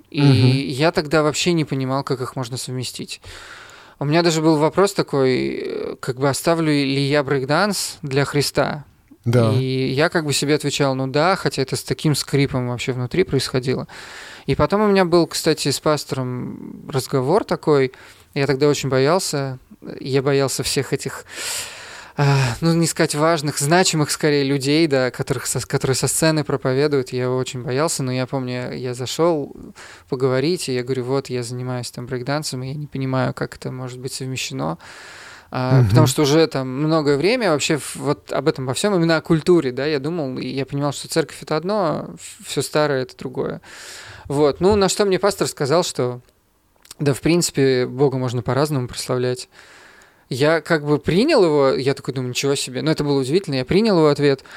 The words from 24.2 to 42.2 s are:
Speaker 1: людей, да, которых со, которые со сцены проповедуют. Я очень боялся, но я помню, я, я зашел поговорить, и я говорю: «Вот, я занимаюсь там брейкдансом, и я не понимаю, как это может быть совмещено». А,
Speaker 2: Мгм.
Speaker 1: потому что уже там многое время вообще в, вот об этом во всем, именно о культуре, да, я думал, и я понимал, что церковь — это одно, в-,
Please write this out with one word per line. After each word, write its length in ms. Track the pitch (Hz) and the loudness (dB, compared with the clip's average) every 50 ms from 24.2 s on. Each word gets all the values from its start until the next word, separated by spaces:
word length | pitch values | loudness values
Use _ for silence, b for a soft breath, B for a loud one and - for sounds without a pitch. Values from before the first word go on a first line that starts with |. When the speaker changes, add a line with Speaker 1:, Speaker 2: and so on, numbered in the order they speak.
| - 151 147 143 | 2 2 2 2
Speaker 1:
людей, 460 | 139 135 143 139 127 139 147 160 170 156 | 2 2 0 0 2 2 4 4 4 4
да, 240 | 139 131 127 123 | 4 2 2 0
которых 340 | - - 139 - 135 120 - | -2 -2 -4 -2 -4 -4 -4
со, 140 | - - 131 | -4 -4 -4
которые 340 | - - - 135 - 135 131 | -4 -2 -2 -2 0 0 0
со 140 | - - 135 | 0 0 -2
сцены 340 | - - 165 160 156 156 | 0 2 2 2 2 2
проповедуют. 680 | 143 - 143 131 - 139 127 135 147 151 147 135 123 - | 0 0 -2 -2 0 0 2 2 2 2 2 0 0 -2
Я 180 | 131 123 127 127 | -4 -2 -2 0
очень 320 | 127 127 127 - - 123 | 0 -2 -2 -4 -6 -8
боялся, 400 | 117 127 123 135 156 165 - - | -6 -2 0 0 0 0 0 -2
но 80 | 135 127 | -4 -2
я 140 | 127 127 127 | -2 -2 -2
помню, 260 | - - 139 127 123 | -2 -4 -4 -4 -4
я, 200 | 123 123 127 - | -6 -6 -6 -8
я 220 | - 139 127 127 123 | -8 -8 -6 -6 -6
зашел 600 | 123 127 113 - - 160 175 165 151 139 - - - - - B B B B B B B - | -6 -8 -6 -2 0 2 2 2 0 -2 -6 -10 -16 -18 -18 B B B B B B B -8
поговорить, 600 | 143 123 135 131 127 131 135 160 180 - - - | -4 0 0 2 2 2 0 0 -2 -2 -4 -4
и 60 | 127 | -4
я 80 | 123 | -4
говорю: 220 | 120 127 135 131 120 | -4 -4 -4 -4 -2
«Вот, 260 | 123 135 139 135 - | -2 -2 -2 -2 -4
я 140 | 127 123 120 | -6 -6 -6
занимаюсь 480 | 113 123 123 123 127 127 123 120 - | -6 -8 -8 -6 -6 -6 -6 -8 -8
там 140 | - 127 123 | -10 -12 -10
брейкдансом, 580 | 120 131 123 123 131 139 151 151 - - 127 127 | -8 -8 -6 -4 -4 -4 -4 -4 -6 -8 -8 -8
и 40 | 131 | -8
я 40 | 139 | -8
не 140 | 147 147 139 | -10 -10 -8
понимаю, 460 | - 135 135 131 131 131 127 131 127 | -6 -6 -4 -2 0 0 0 -2 -2
как 200 | - 143 - - | -4 -8 -8 -10
это 160 | - - 135 | -10 -12 -10
может 300 | 131 127 131 127 127 127 | -10 -10 -10 -10 -10 -10
быть 120 | 127 135 - | -10 -10 -10
совмещено». 640 | - 131 131 131 123 - - 135 131 143 160 175 B B B B B B B B B B B B B B B | -8 -8 -8 -6 -6 -6 -6 -6 -4 -4 -4 -6 B B B B B B B B B B B B B B B
А, 260 | - 127 127 127 135 131 | -6 -4 0 4 4 6
Speaker 2:
Мгм. 100 | 123 98 | 6 6
Speaker 1:
потому 160 | 104 131 151 127 | 6 6 6 4
что 140 | - - | 4 2
уже 240 | 151 135 147 160 160 160 | 2 4 4 4 4 4
там 200 | - 139 131 131 | 2 -2 -4 -4
многое 480 | 127 135 151 156 160 160 147 143 143 | -4 -2 0 2 2 2 2 2 2
время 360 | 135 151 190 247 262 226 185 | 2 2 2 2 2 2 2
вообще 240 | 151 139 - - 165 139 | 2 2 0 0 -2 -2
в, 160 | - - - | -4 -6 -10
вот 360 | - 135 139 147 - - - | -4 -2 -2 -2 -4 -4 -6
об 160 | - 135 131 156 | -4 -2 0 0
этом 180 | 151 - 131 | -2 -2 -2
во 80 | 127 127 | -4 -2
всем, 220 | - - 208 202 | 0 0 2 2
именно 200 | 175 165 165 165 | 2 4 2 2
о 40 | 156 | 2
культуре, 500 | - - 170 156 - - 180 170 143 127 | 2 2 0 2 4 4 4 4 4 2
да, 160 | 123 123 135 | -2 -2 -2
я 140 | 156 156 139 | -2 -2 -2
думал, 380 | 127 151 175 175 147 131 127 131 | -2 -4 -4 -4 -4 -4 -6 -6
и 100 | 127 127 | -6 -6
я 180 | 131 135 135 | -4 -6 -6
понимал, 260 | - 143 139 143 143 | -4 -4 -4 -2 -2
что 140 | 131 - - 131 | -4 -6 -8 -4
церковь — 300 | - 165 151 - - - | -2 -2 -2 -2 -6 -12
это 140 | - - 156 | -6 -4 -4
одно, 540 | 156 160 185 214 214 185 156 151 - - - - | -4 -2 -2 -2 0 0 0 -2 -4 -6 -10 -14
в-, 300 | 170 | -16